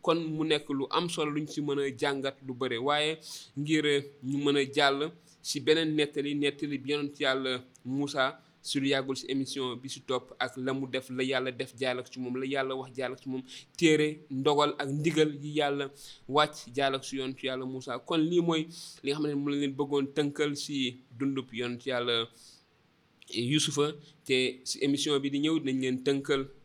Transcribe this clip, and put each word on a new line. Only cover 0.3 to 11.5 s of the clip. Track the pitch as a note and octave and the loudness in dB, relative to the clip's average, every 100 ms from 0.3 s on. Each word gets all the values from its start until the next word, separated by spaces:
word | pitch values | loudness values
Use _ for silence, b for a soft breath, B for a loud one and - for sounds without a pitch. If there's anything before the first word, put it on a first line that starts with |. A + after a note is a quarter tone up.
| D#3 | -2
nekk | D#3 D3 D3 | 2 0 0
lu | C3+ C3+ | -4 0
am | D#3 F3 | 0 0
solo | E3+ D3+ | 0 0
luñ | D3 D3+ | -2 -4
si | - | -4
mën | D3 C#3 | -2 0
a | C#3 A#2+ | -2 0
jàngat | D3 C#3 C3+ - C3 | 0 0 -4 -6 -10
lu | |
bare, | B2 C3 A#2 | -4 -2 0
waaye | C3+ D3 D3+ D#3+ B B B - | 2 2 0 -2 B B B -6
ngir, | D3 D#3 D3 | 2 2 4
eh, | C#3+ C#3 - | 2 0 -10
ñu | B2+ C#3+ | -4 0
mën | C#3+ C#3+ | 2 2
a | C3+ | 2
jàll | D3 C#3 C#3 D#3 F3 b b | 4 4 4 -2 -6 b b
si | - D3+ | -6 -2
beneen | B2+ D#3+ D#3+ | 4 4 4
nettali, | D3+ D3 D3 C#3+ | 2 0 0 -2
nettali | D3 C#3+ C#3+ D3 C#3 | 0 0 0 -6 -4
bi | B2+ | -2
yonent | D3 C#3+ C#3+ | -2 -4 -2
Yàlla | C#3+ C3+ C3 B2+ - _ | 0 2 0 -4 -6 _
Moussa | B2 C3+ C#3+ C#3+ C3 - b b - | -4 -2 -2 2 0 0 b b -4
si | C#3+ | 0
lu | C#3 | 2
yagul | C3+ C3+ C3 | 0 0 -6
si | - | -2
emisyon | C#3 C3 C#3 B2+ B2 | -2 -2 -4 -4 -6
bi | C3+ | -10
si | - | -12
top | - B2+ - - | -2 -4 -4 -6
ak | B2+ C3+ | -6 -2
la | C3 | -4
mu | C3+ C3 | -2 -2
def, | B2+ B2+ | -4 -4
la | B2+ | -4
Yalla | C3 C3 C3 | 0 0 -2